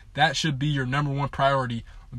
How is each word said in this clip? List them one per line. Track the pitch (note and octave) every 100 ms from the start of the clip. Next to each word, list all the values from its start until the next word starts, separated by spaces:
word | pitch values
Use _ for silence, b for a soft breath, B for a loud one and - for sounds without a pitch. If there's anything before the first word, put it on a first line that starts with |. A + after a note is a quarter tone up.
| B
That | C#3 D3+ C#3
should | D#3+ C3
be | D3
your | C#3+ B2+
number | C#3+ D3
one | C#3 C3+
priority | - C#3 C3+ B2 A#2 - b b